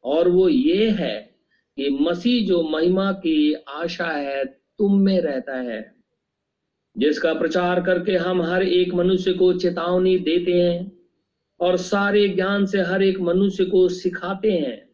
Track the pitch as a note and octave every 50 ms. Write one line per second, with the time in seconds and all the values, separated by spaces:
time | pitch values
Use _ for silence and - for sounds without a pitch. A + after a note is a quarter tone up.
0 | - B2 C#3+ D#3+ F3 F3+ F3 F#3 F#3+ F3+ C#3+ B2+ C3+ D#3 F3 G3 A3 A3+ G3 F3
1 | D#3+ A#2+ G#2 G#2+ G#2 _ _ _ _ _ _ _ _ _ _ C#3 C#3 C#3+ C#3 C3+
2 | D3 E3+ F3 F3 - A#3+ B3 A#3+ G#3 F#3 F3+ E3+ D#3+ D#3 D#3 D#3 E3 F3+ F#3 G3
3 | G3 G3 F#3+ G3 - E3 D#3 D3+ D3+ D3+ D3+ - - - C#3 D3+ E3+ E3+ F3 -
4 | F3 E3 D#3 C#3+ C#3+ C#3 C#3 C#3 C3+ C3 - _ _ _ _ - G#3 G3 G3 G3
5 | G3 F#3+ F#3+ F3+ D#3+ D3+ C#3 C3 B2 C#3 C3+ B2+ B2+ B2 A2 A2 A2 - _ _
6 | _ _ _ _ _ _ _ _ _ _ _ _ _ _ _ _ _ _ _ A2
7 | B2 D3+ D3+ - F3 E3 D#3+ - E3+ D#3 D#3+ F3+ F3+ F3+ F3+ F3 F3 F#3 F3+ F3
8 | F3 G#3 F#3 F3 E3+ F#3 F3+ F3+ E3 E3 F3+ F#3 G3 F#3 F3 F3+ F3+ F3+ F3 F3+
9 | F3 F#3 F#3+ F3+ - F#3+ F3+ F3+ F3+ F#3 F3 F3+ - F3 F3 E3 E3 F3 F3+ F#3
10 | F#3 F#3 F#3 F3+ - D3+ E3 F3+ F3 F3 F3 F3 F3 F3 F3 F3 F#3 G3 - _
11 | _ _ _ _ _ _ _ _ _ _ _ _ F3 F3+ F3+ F3+ F3+ - G#3+ G3+
12 | G3+ G3+ G3 G#3 G#3 G3 F3+ F#3 F#3 G3 G3+ G3+ G3 F#3+ G#3 G3 F3+ E3+ F#3 F#3+
13 | G3 F#3+ F#3 F#3+ F3+ E3+ F3 F#3+ G3+ G3 F3+ - F#3 F3+ G3+ F#3 F#3 F3 F3+ -
14 | - F#3 E3+ - F3 F3+ G3 - G#3+ A3 F#3+ E3 C#3+ B2+ A2+ G#2+ - _